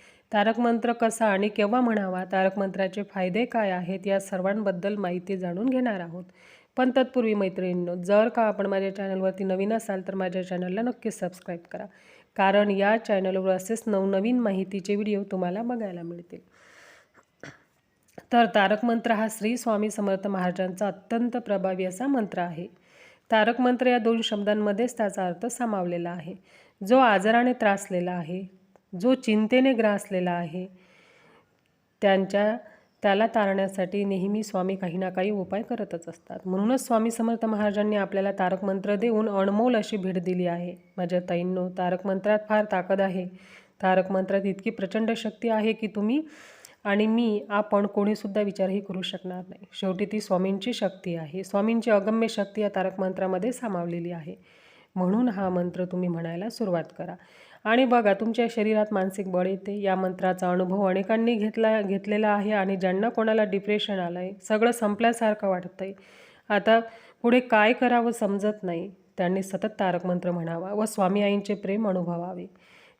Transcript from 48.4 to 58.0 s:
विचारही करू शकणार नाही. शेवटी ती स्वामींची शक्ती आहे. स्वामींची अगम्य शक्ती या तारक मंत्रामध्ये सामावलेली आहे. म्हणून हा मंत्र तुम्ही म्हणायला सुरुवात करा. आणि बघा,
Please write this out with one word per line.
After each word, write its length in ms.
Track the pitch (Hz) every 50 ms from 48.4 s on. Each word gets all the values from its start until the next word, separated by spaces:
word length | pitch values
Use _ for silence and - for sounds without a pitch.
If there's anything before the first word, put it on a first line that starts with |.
विचारही 400 | 208 202 190 - 190 185 190 208
करू 220 | 196 - 185 185 180
शकणार 400 | - - 180 - 185 180 180 185 185
नाही. 180 | - - - - -
शेवटी 340 | - - 190 185 185 208 196 208
ती 80 | 214
स्वामींची 520 | 208 - 190 180 185 190 196 196 190 247 240
शक्ती 420 | - 220 185 - - - 185 170
आहे. 300 | 165 160 147 147 185 190
स्वामींची 460 | - - 202 202 220 233 233 214 240
अगम्य 380 | 214 202 190 214 220 226 226 220
शक्ती 340 | 226 - 202 196 - 214 208
या 60 | 202
तारक 320 | 196 190 185 190 185 185
मंत्रामध्ये 520 | 190 185 185 - 190 185 185 180 185 240 247
सामावलेली 580 | - 254 226 196 175 170 175 175 175 170 175
आहे. 240 | 175 170 151 160 185 - _ _ _ _ _ - _ _ _ _ _
म्हणून 340 | 185 180 180 196 226 254 247
हा 200 | 202 190 196 185
मंत्र 360 | 180 180 175 180 175 185 180
तुम्ही 240 | 180 180 180 180 180
म्हणायला 420 | 170 165 165 165 165 170 190 240
सुरुवात 340 | 233 - 233 196 175 165 160 - - -
करा. 160 | 165 170 175 - - - - - - - - - -
आणि 200 | 214 220 247 269
बघा, 300 | 247 247 240